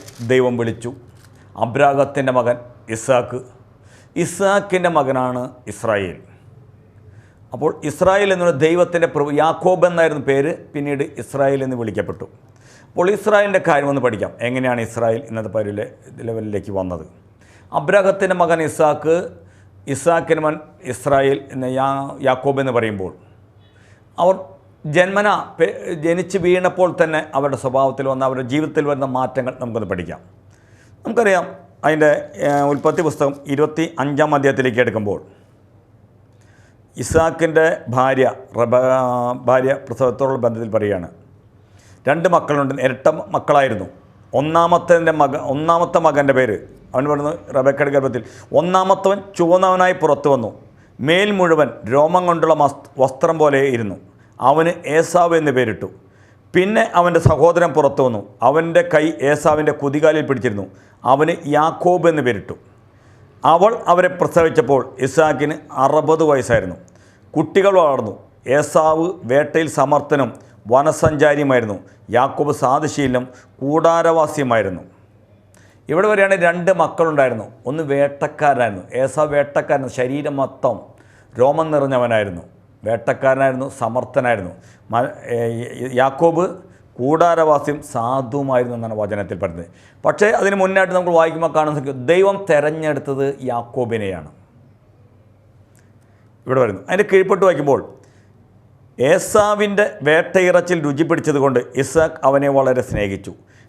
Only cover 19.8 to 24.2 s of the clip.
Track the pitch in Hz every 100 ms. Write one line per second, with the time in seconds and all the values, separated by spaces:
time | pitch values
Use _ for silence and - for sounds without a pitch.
19.8 | - 135 170 170 165 160 156 156 - -
20.8 | 135 120 143 139 135 139 139 135 127 131
21.8 | 135 139 139 143 131 131 139 135 131 120
22.8 | 110 101 90 - - _ _ _ _ _
23.8 | _ _ _ -